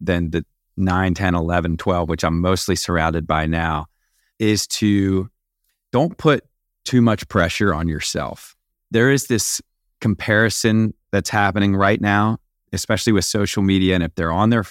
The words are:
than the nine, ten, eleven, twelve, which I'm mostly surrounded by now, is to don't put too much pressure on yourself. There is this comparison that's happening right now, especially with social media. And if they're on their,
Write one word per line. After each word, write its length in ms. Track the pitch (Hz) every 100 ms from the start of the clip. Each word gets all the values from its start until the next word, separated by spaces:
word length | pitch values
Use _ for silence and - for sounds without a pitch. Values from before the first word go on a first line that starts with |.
than 300 | 85 87 82
the 140 | 82 - _ _ -
nine, 380 | 95 90 92
ten, 200 | 85 95
eleven, 420 | 87 82 87 85 82
twelve, 300 | 101 87 82
which 120 | 82
I'm 180 | 85 82
mostly 360 | 90 95 - 85
surrounded 500 | - 85 80 80 78
by 200 | 80 78
now, 400 | 82 82 76 73 _ _ _ _ -
is 280 | 107 104 -
to 640 | - 107 101 98 95 98 _ _ _ _ _ _
don't 260 | 123 170 -
put 260 | 156 135 - _ _ _
too 160 | - 123
much 260 | 113 107 -
pressure 440 | 101 85 - 101
on 140 | 78 82
yourself. 640 | 76 - - 67 - - _ _ _ _
There 200 | 113 127
is 160 | 139 -
this 340 | 113 - - - _ _ _
comparison 880 | 113 98 - 107 113 - 113 110 110 - _
that's 200 | 98 -
happening 440 | 107 101 104 101
right 260 | 98 98 110
now, 380 | 104 101 107 113 _ _ _
especially 380 | - - 107 117
with 100 | 101
social 380 | - 107 101 -
media. 320 | 98 95 92
And 80 | 90
if 100 | 82
they're 180 | - 82
on 180 | 85 107
their, 140 | 117 95